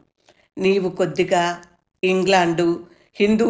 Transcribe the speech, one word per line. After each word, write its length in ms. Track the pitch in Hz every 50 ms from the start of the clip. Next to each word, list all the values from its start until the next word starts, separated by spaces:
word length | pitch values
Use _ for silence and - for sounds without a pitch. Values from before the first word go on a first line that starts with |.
| _ _ _ _ _ _ _ _ _ _ -
నీవు 320 | - 190 190 196 196 180 180
కొద్దిగా 520 | 180 - 185 165 147 190 180 180 185 175 170 175 175 - - - _ _ _ _ _ - -
ఇంగ్లాండు, 640 | 185 185 185 180 185 190 185 175 170 165 160 175 170 175 - - - _ _ _ _ _
హిందూ 300 | - 202 208 220 214 233